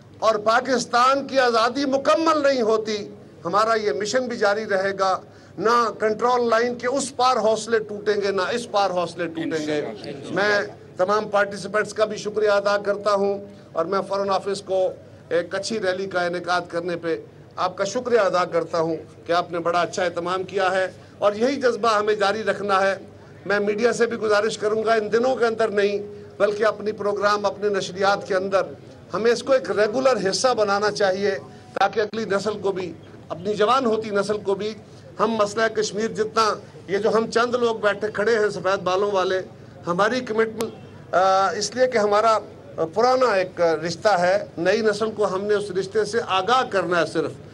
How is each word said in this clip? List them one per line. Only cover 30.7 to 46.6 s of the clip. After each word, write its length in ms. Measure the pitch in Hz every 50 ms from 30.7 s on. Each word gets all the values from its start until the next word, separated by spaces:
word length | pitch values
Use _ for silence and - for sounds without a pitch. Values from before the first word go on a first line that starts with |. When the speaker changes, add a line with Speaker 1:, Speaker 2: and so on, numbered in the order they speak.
| 202 202 208 208
Speaker 1:
चाहिए 400 | - - 208 190 185 196 202 196 196 - - - - - - - - -
ताकि 200 | 196 196 190 220
अगली 260 | 214 208 - 220 226
नस्ल 280 | 180 190 196 190 214 208
को 180 | 202 180 196 190
भी, 220 | 185 185 165 - - - - - - - -
अपनी 240 | 151 160 175 202 208
जवान 320 | - 208 214 247 269 262
होती 240 | 226 214 220 220 214
नस्ल 280 | 196 202 202 202 214 208
को 160 | 185 190 196
भी 220 | 185 208 214 220 - - - - - - - - -
हम 200 | 202 233 233 220 208
मसला 260 | 208 - 226 226 220
कश्मीर 440 | 220 220 208 202 175 202 226 220 -
जितना, 480 | 185 214 214 220 220 220 208 185 - - - - - - -
ये 80 | 175 196
जो 120 | 202 -
हम 160 | 190 226 226
चंद 280 | 226 - 226 233 247 240
लोग 280 | 247 240 233 220 208 202
बैठे 260 | 208 196 196 214 208
खड़े 280 | 214 - 208 226 233
हैं 140 | 214 208 208
सफ़ेद 300 | 165 175 165 185 196 190
बालों 320 | 180 180 185 190 208 208 202
वाले, 240 | 190 180 190 190 190 180 - - - - - - - -
हमारी 340 | 170 175 175 202 220 247 254
commitment, 540 | - - 220 220 226 226 226 - 220 214 - - - - - - - - -
अ, 380 | 170 185 190 190 190 196 190 170 208
इसलिए 280 | 208 - - 247 254
कि 120 | 254 233 226
हमारा, 320 | 208 208 202 208 220 226
अ, 120 | 220 208 - - - - - - - -
पुराना 560 | 160 160 160 202 233 254 262 262 262 240 202
एक 180 | 190 180 180 - 170
रिश्ता 560 | 170 165 160 147 160 175 170 175 - 214 196
है, 320 | 175 175 180 190 208 202 - - 151
नई 240 | 170 185 202 233 220
नस्ल 280 | 220 202 208 226 220
को 140 | 220 208 208
हमने 300 | 185 185 190 202 208 208
उस 180 | 202 196 - 175
रिश्ते 280 | 190 185 190 - 220 208
से 160 | 202 214 233
आगाह 420 | - - 185 190 185 202 247 262